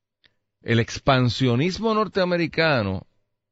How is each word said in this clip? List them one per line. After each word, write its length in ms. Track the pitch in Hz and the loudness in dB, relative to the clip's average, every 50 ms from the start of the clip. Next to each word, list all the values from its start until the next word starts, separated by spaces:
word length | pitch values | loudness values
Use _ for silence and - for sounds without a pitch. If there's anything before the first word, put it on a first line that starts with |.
| _ _ _ _ _ _ _ _ _ _ _ _ | _ _ _ _ _ _ _ _ _ _ _ _
El 200 | - - 117 117 | -2 0 0 0
expansionismo 1160 | 110 - - - - - 135 127 127 123 - - 131 127 120 123 151 185 175 180 214 226 220 | 0 -2 -8 -2 0 2 2 4 2 0 0 0 0 0 2 2 0 -2 -2 -2 -2 0 0
norteamericano 1120 | 214 214 180 - 202 180 180 175 175 165 139 - 160 160 160 147 120 101 98 95 92 - - _ _ _ _ _ _ _ _ | 0 -2 -2 -2 -2 0 0 0 -2 -2 -2 -2 0 0 2 2 0 0 -2 -4 -6 -10 -14 _ _ _ _ _ _ _ _